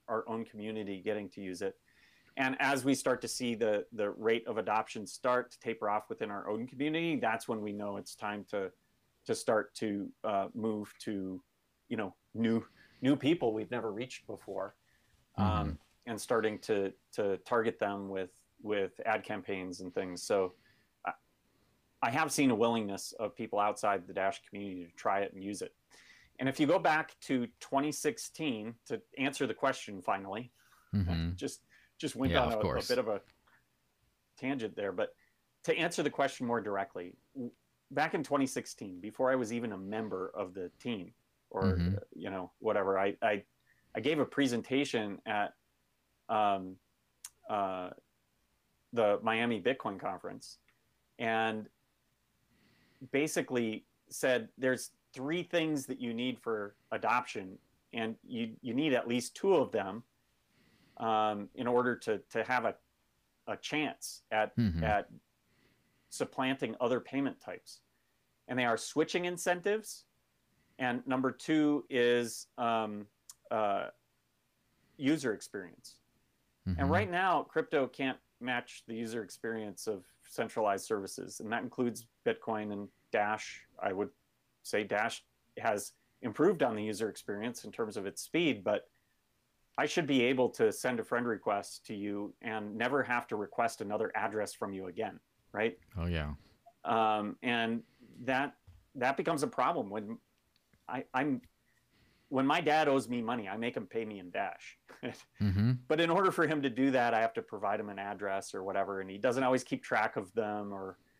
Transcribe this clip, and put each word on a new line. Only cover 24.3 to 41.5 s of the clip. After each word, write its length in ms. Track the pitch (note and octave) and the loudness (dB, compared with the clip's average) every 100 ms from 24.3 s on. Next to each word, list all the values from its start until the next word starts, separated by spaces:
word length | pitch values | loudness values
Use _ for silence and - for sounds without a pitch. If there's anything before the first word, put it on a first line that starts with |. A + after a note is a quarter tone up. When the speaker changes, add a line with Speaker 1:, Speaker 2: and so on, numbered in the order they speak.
| - - | -2 -8
Speaker 1:
community 360 | G2+ G2+ F#2 E2+ | -10 -8 -8 -12
to 60 | - | -4
try 240 | A2 G2 | 0 2
it 120 | G2 | 0
and 100 | F#2+ | -4
use 180 | G2 G2+ | -8 -6
it. 120 | F#2 - _ - - - - - | -8 -12 _ -20 -20 -20 -18 -4
And 80 | C3 | -2
if 100 | C3 | 2
you 60 | D3 | 4
go 120 | F3+ | 4
back 360 | D#3+ D#3 D#3 - | 4 2 0 -8
to 260 | - C3+ A#2+ - | -2 0 -2 -8
twenty 320 | - C#3 D3+ | -2 0 0
sixteen, 800 | D3 D3+ D3 - - D#3 A2 G#2+ A2+ - | 0 -2 -2 -6 -6 -4 -4 -6 -12 -8
to 140 | A2+ - - | -8 -8 -4
answer 280 | C3+ C3+ B2+ | -2 0 -2
the 60 | |
question 480 | G#2+ C3+ B2+ - F#2+ | 0 0 0 -6 -6
finally, 500 | F2 G2 G2 G2+ B2+ _ _ _ _ G2+ | -2 -2 -2 -8 -8 _ _ _ _ 0
Speaker 2:
Mm-hmm. 360 | F2 E2 E2 | 2 0 0
Speaker 1:
<laughs> 40 | F2+ | -2
just, 260 | - - _ - _ - | -6 -8 _ -20 _ -8
just 160 | D3+ A#2 | -6 0
went 160 | C3+ | 2
Speaker 2:
Yeah, 80 | - | 4
Speaker 1:
on 40 | - | 4
Speaker 2:
of 40 | - | 2
Speaker 1:
a, 40 | |
a 20 | |
Speaker 2:
course. 260 | - A#2+ - | 2 0 0
Speaker 1:
bit 100 | B2 | 0
of 80 | A2+ | 0
a 120 | G2+ - _ _ _ _ _ _ _ _ _ _ - | -2 -6 _ _ _ _ _ _ _ _ _ _ -8
tangent 360 | C3 C#3 A2 F2 | -4 -2 -4 -4
there, 160 | G2+ | -4
but 220 | F2+ G#2+ - _ _ _ _ - | -2 -2 -6 _ _ _ _ -2
to 120 | E3 | 0
answer 260 | E3 F3+ | 0 0
the 60 | D3 | 0
question 380 | - C#3 - B2 | 2 0 0 0
more 140 | A#2 | 0
directly, 520 | G#2 G2 G2 F#2 F2 - _ C#3 | 0 -2 -2 -6 -10 -12 _ -10
w-, 160 | A#2+ - _ _ - | -10 -10 _ _ -6
back 220 | C#3 D#3 | -2 0
in 100 | F#3 | 0
twenty 220 | C#3 C#3+ C3+ | 0 2 2
sixteen, 520 | B2+ - - G#2 F2+ | -2 -6 -10 -12 -10
before 280 | G#2 - C3 | -8 0 2
I 40 | C3 | 2
was 160 | A2 | 0
even 220 | A#2 A#2+ | -2 -4
a 40 | G2 | -6
member 540 | F#2+ A2 A2 F#2+ F#2+ - | -4 -4 -4 -4 -4 -4
of 180 | F#2 | -6
the 180 | F#2+ F2 - | -6 -10 -8
team 320 | B2+ A2 E2+ - _ _ | -6 -6 -6 -16 _ _
or, 140 | - | -8